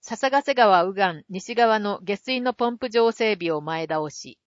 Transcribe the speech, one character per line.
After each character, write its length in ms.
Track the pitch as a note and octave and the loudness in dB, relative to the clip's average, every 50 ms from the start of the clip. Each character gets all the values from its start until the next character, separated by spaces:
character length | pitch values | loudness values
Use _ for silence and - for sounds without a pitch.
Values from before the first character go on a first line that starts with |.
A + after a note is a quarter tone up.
笹 300 | _ - A#3 - - C4+ | _ -12 -8 -4 -2 0
ヶ 120 | C4+ C#4 C#4 | 0 0 0
瀬 120 | - C#4 | 0 2
川 300 | A#3+ A#3+ G#3 F#3+ F3 E3+ | 4 6 6 6 4 4
右 140 | F#3 G3 G3 | 2 0 0
岸 240 | G3 F#3 E3+ D3+ - _ | 0 0 -2 -6 -12 _
西 260 | F#3 F#3 - - A#3+ | -12 -12 -10 -6 0
側 240 | A3+ A#3+ A3+ A3 G#3+ | 2 4 4 4 2
の 180 | G#3 G#3 G3+ - F#3+ | 0 -2 -4 -6 -4
下 140 | F3 G3+ | -6 -6
水 240 | G3 _ - C4 B3+ | -6 _ -4 -4 -2
の 140 | B3 B3+ A#3+ | -2 -2 -2
ポ 160 | _ A#3+ A#3+ | _ -2 -2
ン 80 | A#3+ A3+ | -2 -4
プ 100 | - B3+ | -8 -2
場 220 | G#3 A#3 A#3 A3+ | 2 2 2 2
整 240 | A3+ - A#3 A3 G#3 | 2 0 0 0 0
備 160 | F3+ F3 E3 | 0 -2 -2
を 100 | D#3+ D3+ | -2 -2
前 280 | D3 D#3+ D#3+ E3 E3 D#3 | -4 -6 -6 -6 -4 -4
倒 200 | D#3+ D#3 D#3 D3+ | -2 -4 -4 -6
し。 280 | - - - C#3 A2+ _ _ | -10 -14 -18 -20 -20 _ _